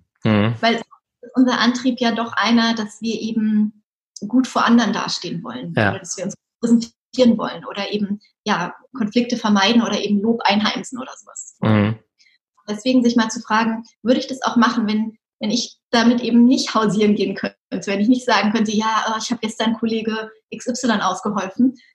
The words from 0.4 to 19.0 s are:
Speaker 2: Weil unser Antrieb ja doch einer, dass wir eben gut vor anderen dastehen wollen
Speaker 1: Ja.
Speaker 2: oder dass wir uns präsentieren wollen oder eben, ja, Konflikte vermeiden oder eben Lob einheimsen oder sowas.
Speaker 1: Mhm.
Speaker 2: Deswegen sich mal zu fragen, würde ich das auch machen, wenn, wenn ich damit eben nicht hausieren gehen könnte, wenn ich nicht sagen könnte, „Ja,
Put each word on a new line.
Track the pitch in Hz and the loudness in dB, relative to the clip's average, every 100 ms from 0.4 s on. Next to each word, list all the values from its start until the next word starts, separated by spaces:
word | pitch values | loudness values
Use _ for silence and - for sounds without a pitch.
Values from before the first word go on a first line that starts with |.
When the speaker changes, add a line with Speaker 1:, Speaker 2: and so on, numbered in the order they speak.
| 110 117 | 2 0
Speaker 2:
Weil | 226 233 - - _ _ 240 247 | 0 0 -6 -20 _ _ -4 2
unser | 254 - | 2 2
Antrieb | 233 247 262 240 | 0 0 -2 0
ja | 233 | 0
doch | 220 226 | -2 -4
einer, | - 208 233 226 226 | -2 2 2 2 -2
dass | 208 - | -6 -8
wir | 226 214 | -6 -4
eben | 220 226 214 214 214 - _ _ _ - 202 | -4 -2 0 2 0 -4 _ _ _ -14 -2
gut | 254 254 | 0 0
vor | - - | 0 4
anderen | 233 208 | 4 4
dastehen | - - - 170 175 | -2 -4 -8 -8 -10
wollen | - 127 170 139 | -10 -12 -6 0
Speaker 1:
Ja. | 101 | 0
Speaker 2:
oder | 196 | 0
dass | - - | -8 -8
wir | 180 | -8
uns | - _ _ | -10 _ _
präsentieren | 233 233 - _ _ - 240 208 | 2 2 0 _ _ 2 4 2
wollen | - 170 - | -2 -8 -10
oder | 202 202 | -8 -6
eben, | 208 196 208 _ _ 214 | -4 -4 -6 _ _ -4
ja, | 175 180 - _ - | -2 -4 -10 _ -6
Konflikte | 208 247 240 233 | -2 -2 -2 -2
vermeiden | 214 202 196 233 | 0 2 4 2
oder | 196 208 | 2 -2
eben | 208 202 | -2 0
Lob | 226 233 | 0 0
einheimsen | 190 208 208 254 - 247 | 0 0 0 -4 -8 -12
oder | 262 - | -14 -16
sowas. | - - - - | -20 -20 -20 -4
Speaker 1:
Mhm. | 110 107 104 113 _ _ _ _ _ _ - | 2 4 2 -2 _ _ _ _ _ _ -10
Speaker 2:
Deswegen | 208 254 254 | -4 0 2
sich | 233 233 | 4 2
mal | 214 | 0
zu | - | -4
fragen, | - 220 226 226 - _ | -2 0 0 -4 -10 _
würde | 214 302 | 0 0
ich | - | -2
das | 262 | -6
auch | - 233 | -2 2
machen, | 226 233 208 | 2 2 0
wenn, | 214 226 - _ - | -2 -4 -8 _ -8
wenn | 214 | -4
ich | 240 - - _ | -4 -6 -12 _
damit | 233 233 247 | 2 4 2
eben | 226 233 240 | 4 6 6
nicht | 262 - 220 | 4 0 0
hausieren | 214 185 208 208 | 0 2 2 2
gehen | 196 196 | -2 -4
könnte, | 202 - _ | -8 -10 _
wenn | 185 185 202 | -8 -4 0
ich | 208 | 2
nicht | 254 - | 2 2
sagen | 208 214 | 2 2
könnte, | 220 220 | 0 0
„Ja, | 208 220 220 | 0 0 -2